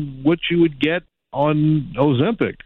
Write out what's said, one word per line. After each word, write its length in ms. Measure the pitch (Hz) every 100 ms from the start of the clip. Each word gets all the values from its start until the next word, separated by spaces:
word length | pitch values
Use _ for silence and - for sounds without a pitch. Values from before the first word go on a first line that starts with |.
| 147 135
what 160 | 135 170 -
you 100 | 175
would 200 | 165 139
get 220 | 147 175 - _ _
on 600 | 127 151 151 156 156 127 -
Ozempic 580 | 147 127 175 233 110 -